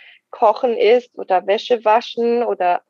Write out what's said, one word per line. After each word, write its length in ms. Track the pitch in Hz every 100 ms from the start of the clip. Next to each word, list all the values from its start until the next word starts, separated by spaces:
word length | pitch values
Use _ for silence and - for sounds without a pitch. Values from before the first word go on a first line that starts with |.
| - - _
Kochen 460 | - 233 - 247 226
ist 420 | 208 247 - -
oder 300 | - 185 196
Wäsche 380 | 220 - 233 220
waschen 580 | 226 - - 233 240
oder 380 | 220 196 180 175 -